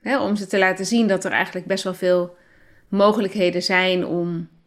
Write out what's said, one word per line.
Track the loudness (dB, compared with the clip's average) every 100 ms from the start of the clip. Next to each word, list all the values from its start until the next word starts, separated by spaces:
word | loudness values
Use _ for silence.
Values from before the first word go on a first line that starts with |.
hè, | -2 -2
om | 0 -2
ze | -2
te | 0
laten | 2 0 0
zien | 2 2
dat | 2
er | 0
eigenlijk | -2 -2 -4 -4
best | -4
wel | -4
veel | -2 2 2 0 -8 _ _ -20 -20 _
mogelijkheden | 2 4 4 -2 0 0 0
zijn | 0 0 2 0 -2
om | -2 -2 -6 -10 _